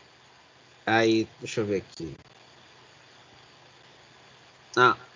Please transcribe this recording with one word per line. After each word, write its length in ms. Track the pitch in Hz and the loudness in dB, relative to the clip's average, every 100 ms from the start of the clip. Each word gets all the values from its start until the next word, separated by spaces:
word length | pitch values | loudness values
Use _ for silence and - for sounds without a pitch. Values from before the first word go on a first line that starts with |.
| - _ _ - _ _ _ _ - | -20 _ _ -20 _ _ _ _ -2
Aí, 420 | 113 113 113 107 - | 2 2 0 -2 -10
deixa 220 | 120 - | -10 -6
eu 40 | 104 | -4
ver 120 | 95 | -6
aqui. 360 | - - 82 67 - - - - - - - - - - - - - - - - - - - - - - - _ - 131 | -8 -14 -14 -16 -20 -20 -20 -20 -20 -20 -20 -20 -20 -20 -20 -20 -20 -20 -20 -20 -20 -20 -20 -20 -20 -20 -20 _ -6 2
Ah, 180 | 123 - - | 2 2 -8